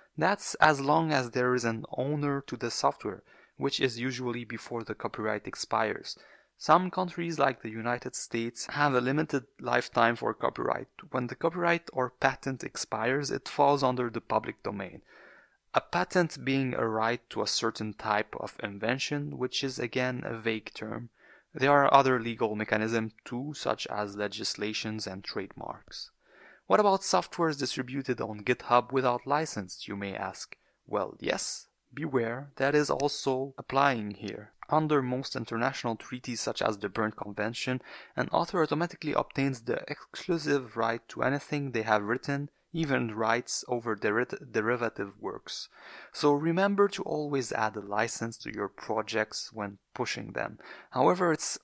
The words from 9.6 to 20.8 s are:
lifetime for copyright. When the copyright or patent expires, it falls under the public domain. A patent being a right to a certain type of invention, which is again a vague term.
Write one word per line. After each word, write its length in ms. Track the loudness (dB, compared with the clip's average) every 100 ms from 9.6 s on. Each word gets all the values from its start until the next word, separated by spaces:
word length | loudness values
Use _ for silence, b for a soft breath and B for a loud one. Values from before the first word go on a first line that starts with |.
lifetime 540 | 0 0 2 4 4
for 180 | 4 -2
copyright. 540 | 0 -2 0 -2 -2 -6 -16 -6
When 160 | -4 -4
the 80 |
copyright 560 | -2 -2 0 0 0 -2
or 180 | -2 -2 0
patent 420 | 0 0 -4 -6
expires, 720 | -8 -8 -4 -2 0 0 -2
it 160 | -4 -4
falls 340 | 4 4 6
under 260 | 4 2 -2
the 120 | -4
public 420 | 0 0 0 -6
domain. 400 | -6 -6 -8 -12 B B B B B B _ -2
A 40 |
patent 640 | 0 -2 0 2 2 0
being 280 | 0 0 0
a 140 | 0 0
right 420 | 0 0 -2 -4
to 120 | -4
a 60 | -2
certain 460 | 0 0 -2 -6
type 420 | -6 0 0 0 -6
of 180 | -10 -8
invention, 760 | -8 -4 -2 0 -2 -4 -4 -4
which 280 | -4 -2
is 160 | -4 -4
again 420 | -4 -2 -2 -4
a 140 | -6 -4
vague 340 | -2 -4 -6
term. 360 | -12